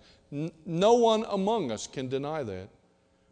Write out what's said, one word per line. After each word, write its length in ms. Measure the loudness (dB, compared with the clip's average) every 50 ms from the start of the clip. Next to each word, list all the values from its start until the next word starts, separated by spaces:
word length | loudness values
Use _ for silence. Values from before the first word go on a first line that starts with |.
| -20 -20 -20 _ _ -12
N-, 220 | -8 -6 -6 -6 -8 -12 -10
no 260 | -6 0 4 6 6 6
one 320 | 6 6 4 4 2 0 -2
among 400 | -2 -2 0 0 0 0 0 -2
us 160 | -4 -6 -8
can 220 | -10 -10 -8 -6 -4
deny 320 | -4 -4 -4 -4 -6 -6 -6
that. 260 | -6 -8 -10 -12 -14 _ _ _ _ _ _ _ _ _ _ _ _